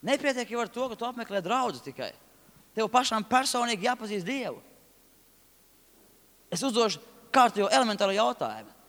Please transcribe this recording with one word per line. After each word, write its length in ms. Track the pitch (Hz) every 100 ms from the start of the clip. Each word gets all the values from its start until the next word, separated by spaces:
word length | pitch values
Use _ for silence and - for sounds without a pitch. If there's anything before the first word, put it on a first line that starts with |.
Nepietiek 440 | - 269 294 254 233
jau 140 | 233
ar 80 | 226
to, 160 | - 254
ka 80 | 214
tu 100 | 233
apmeklē 340 | 247 226 202
draudzi 380 | 180 240 247 135
tikai. 280 | 143 131 113 - - _ - - _ -
Tev 120 | 220
pašam 340 | 233 254 220 214
personīgi 640 | 254 262 247 240 220 214
jāpazīst 380 | 247 226 208 175
Dievu. 340 | 269 226 120 - - _ _ _ _ _ _ _ _ _ _ _ _ - _ _ _ _
Es 120 | 175 262
uzdošu 360 | 226 226 170 - - -
kārtējo 340 | 269 240 202 196
elementāru 460 | 269 240 202 202 196
jautājumu. 560 | 240 247 120 110 110 -